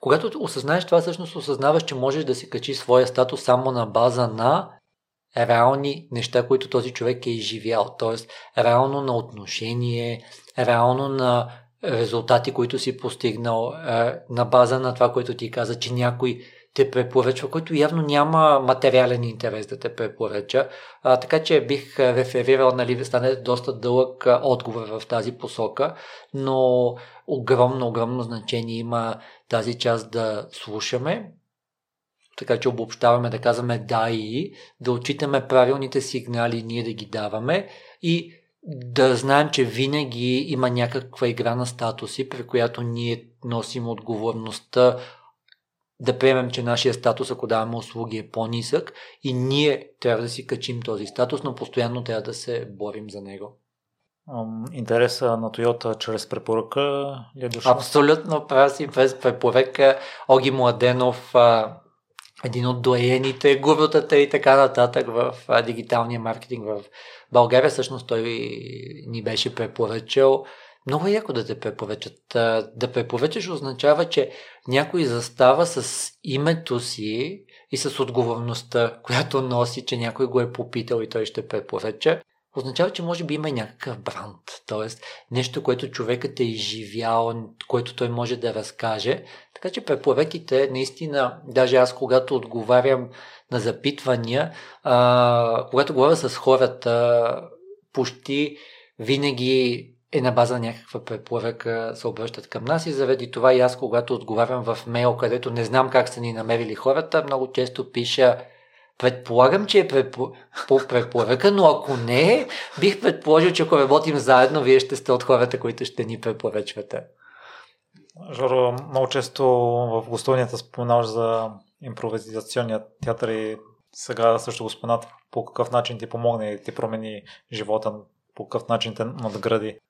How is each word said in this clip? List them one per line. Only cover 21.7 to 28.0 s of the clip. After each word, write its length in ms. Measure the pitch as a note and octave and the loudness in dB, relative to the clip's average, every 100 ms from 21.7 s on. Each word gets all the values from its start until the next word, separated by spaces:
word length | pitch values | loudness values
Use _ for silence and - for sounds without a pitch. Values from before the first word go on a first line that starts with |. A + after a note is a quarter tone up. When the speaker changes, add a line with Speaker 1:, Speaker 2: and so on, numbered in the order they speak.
| C#3 - - | -4 -4 0
Speaker 1:
е, 140 | B2+ A#2+ | 2 2
реферирал, 560 | B2+ B2+ B2 C3 C3 B2 | 0 0 2 6 6 4
нали, 200 | B2 B2 | -2 -2
да 100 | B2+ | -2
стане 300 | B2 B2+ C3 | 0 0 -2
доста 380 | A#2 B2 B2 | -2 -2 -2
дълъг, 500 | A#2 A#2+ B2 C3 - B2+ | -6 0 2 2 2 2
е, 20 | |
отговор 580 | A#2+ C#3 B2 A#2+ A2+ A2 | 4 4 0 -2 -10 -8
в 200 | A2 - | -10 -4
тази 240 | A#2 A2 | -4 -4
посока, 640 | B2 A#2 - A2 - D3 - - - - | -8 -14 -6 -6 -2 -4 -4 -18 -20 -12
но 640 | C#3 C3+ C3+ B2+ B2+ B2 A#2+ - - - | -6 -2 2 4 4 2 -2 -16 -20 -8
огромно, 600 | C#3+ A#2 C3+ B2 C3 B2 | -6 0 4 4 2 -4
огромно 360 | A2+ | -2